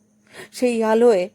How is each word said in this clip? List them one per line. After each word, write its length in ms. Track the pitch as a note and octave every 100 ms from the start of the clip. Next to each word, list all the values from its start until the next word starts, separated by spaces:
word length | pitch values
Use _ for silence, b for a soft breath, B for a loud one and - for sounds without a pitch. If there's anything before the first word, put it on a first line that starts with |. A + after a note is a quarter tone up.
| _ _ B B B
সেই 300 | - B3 A#3
আলোয় 460 | A3 A3+ A#3+ G3 F#3